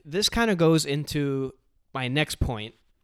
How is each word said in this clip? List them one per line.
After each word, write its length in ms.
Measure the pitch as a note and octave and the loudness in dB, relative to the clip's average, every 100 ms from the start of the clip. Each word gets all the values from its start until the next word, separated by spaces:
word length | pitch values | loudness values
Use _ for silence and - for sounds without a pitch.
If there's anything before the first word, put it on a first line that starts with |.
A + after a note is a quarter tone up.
| D3 | -8
this 240 | E3 G#3+ | -2 -2
kinda 260 | - A#3 F#3 | 2 2 4
goes 280 | E3 D#3+ D3+ | 4 4 2
into 720 | C#3+ D3 D3+ C#3+ C3+ C3 - _ _ _ | -2 -2 -2 -2 -2 -4 -8 _ _ _
my 160 | B2+ B2 | -6 -2
next 280 | C#3 D3+ - | 0 0 -2
point. 340 | - A2+ G#2+ - _ _ | -4 -4 -8 -14 _ _